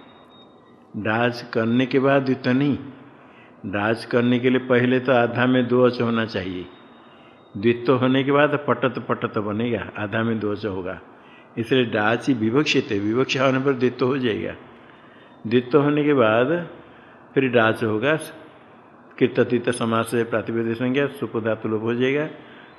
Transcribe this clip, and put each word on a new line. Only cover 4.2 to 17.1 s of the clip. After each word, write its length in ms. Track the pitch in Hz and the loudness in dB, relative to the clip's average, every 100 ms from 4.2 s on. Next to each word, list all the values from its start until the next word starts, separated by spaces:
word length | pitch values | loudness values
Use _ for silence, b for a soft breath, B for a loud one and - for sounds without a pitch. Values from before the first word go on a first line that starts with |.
| 120 123 | 2 2
के 120 | 127 | 2
लिए 80 | 127 | 0
पहले 420 | 127 123 123 127 | 2 2 4 2
तो 120 | 123 | 2
आधा 340 | 123 120 120 127 | 2 2 2 2
में 220 | 127 123 | 2 2
दो 140 | 123 | 4
अच 180 | 123 123 | 4 2
होना 260 | 117 113 110 | -2 -2 -2
चाहिए, 400 | 104 92 90 87 - - - B B B B - 101 | -4 -6 -8 -10 -16 -20 -20 B B B B -16 -2
द्वित्व 400 | 113 120 120 131 | 0 2 2 2
होने 280 | 127 131 | 2 2
के 80 | 135 | 2
बाद 320 | 143 147 139 - | 2 2 -2 -2
पटत 380 | 135 135 117 113 | 0 -2 -2 -6
पटत 300 | 120 113 113 | -4 -4 -4
बनेगा, 520 | 104 104 120 110 101 - | -4 -4 -2 -4 -6 -8
आधा 240 | 101 113 | -6 -2
में 180 | 113 110 | -2 -2
दो 120 | 104 | -4
अच 140 | 101 104 | -6 -6
होगा, 340 | 95 90 92 - B B B B - | -6 -8 -12 -16 B B B B -8
इसलिए 260 | 113 131 | 0 2
डाची 500 | 117 110 104 120 - | 2 0 0 0 0
विवक्षित 540 | 123 110 127 156 139 - | 0 0 0 2 0 0
है, 80 | 101 | -2
विवक्षा 480 | 104 117 131 135 135 | -2 0 0 0 2
होने 120 | 131 | 2
पर 140 | 139 | 0
द्वित्व 340 | 127 123 123 123 | 0 0 0 -2
हो 120 | 143 | 0
जाएगा। 340 | 123 98 95 - - - B B B B B B 110 | -2 -2 -6 -10 -16 -20 B B B B B B 0
द्वित्व 360 | 123 123 151 | 0 4 2
होने 220 | 143 147 | 4 2
के 100 | 147 | 2
बाद 540 | 139 110 110 127 170 165 - B B B | 4 4 4 2 0 -6 -14 B B B